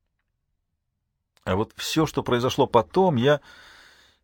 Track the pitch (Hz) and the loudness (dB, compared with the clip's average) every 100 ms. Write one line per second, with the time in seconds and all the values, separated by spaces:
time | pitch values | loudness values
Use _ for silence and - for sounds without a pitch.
0 | _ _ _ _ _ _ _ _ _ _ | _ _ _ _ _ _ _ _ _ _
1 | _ _ _ _ - 95 113 - - 156 | _ _ _ _ -4 -4 -4 -8 -6 -2
2 | 156 - 120 123 123 - 127 117 - 180 | -2 -2 -2 -2 0 0 2 2 0 0
3 | 190 127 131 147 - - - - - _ | 0 2 2 0 -4 -20 -20 -20 -20 _
4 | _ _ | _ _